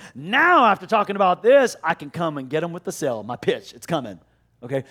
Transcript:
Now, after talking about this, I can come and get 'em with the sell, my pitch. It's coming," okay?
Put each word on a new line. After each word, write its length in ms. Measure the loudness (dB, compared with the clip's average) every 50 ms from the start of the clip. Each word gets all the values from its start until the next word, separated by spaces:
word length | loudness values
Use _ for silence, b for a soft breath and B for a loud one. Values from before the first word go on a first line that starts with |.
| B B -18
Now, 520 | -16 -10 -4 -2 2 4 4 6 6 6
after 200 | 4 4 2 -2
talking 280 | -2 0 0 0 0 0
about 280 | 2 2 2 2 2 4
this, 340 | 6 6 6 6 2 -2 -4 -4
I 120 | -4 -4
can 160 | -4 -6 -10
come 260 | -6 -4 -4 -4 -4
and 140 | -6 -6 -4
get 140 | -4 -4 -4
'em 80 | -4 -6
with 120 | -8 -10
the 80 | -10 -8
sell, 300 | -6 -4 -4 -4 -4 -6
my 140 | -8 -10
pitch. 360 | -4 -2 -2 -2 -2 -4 -14 -20
It's 120 | -16 -8
coming," 320 | -6 -4 -4 -4 -6 -12 -14 _ _ _ _ _ _ _ _ -10
okay? 220 | -6 -6 -6 -6 b